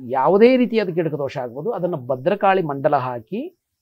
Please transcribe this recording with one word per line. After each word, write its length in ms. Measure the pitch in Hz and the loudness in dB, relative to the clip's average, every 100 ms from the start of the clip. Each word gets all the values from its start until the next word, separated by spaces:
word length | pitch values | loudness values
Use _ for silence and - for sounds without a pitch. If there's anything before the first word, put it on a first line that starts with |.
| 127 | -6
ಯಾವುದೇ 480 | 131 143 196 233 262 | 0 4 6 6 6
ರೀತಿಯಾದ 320 | 247 226 190 | 2 0 -2
ಕೆಡುಕು 300 | 165 160 143 | -2 -2 -2
ದೋಷ 200 | 139 147 | -6 -6
ಆಗ್ಬೋದು, 320 | 123 123 165 | -10 -8 -6
ಅದನ್ನ 260 | 175 175 170 | -4 -4 -4
ಭದ್ರಕಾಳಿ 640 | 123 131 170 202 196 190 | -4 -2 -2 0 2 2
ಮಂಡಲ 340 | 160 139 151 143 | 0 -2 0 0
ಹಾಕಿ 600 | 127 123 - 202 339 _ _ _ | -2 -8 -8 -8 -8 _ _ _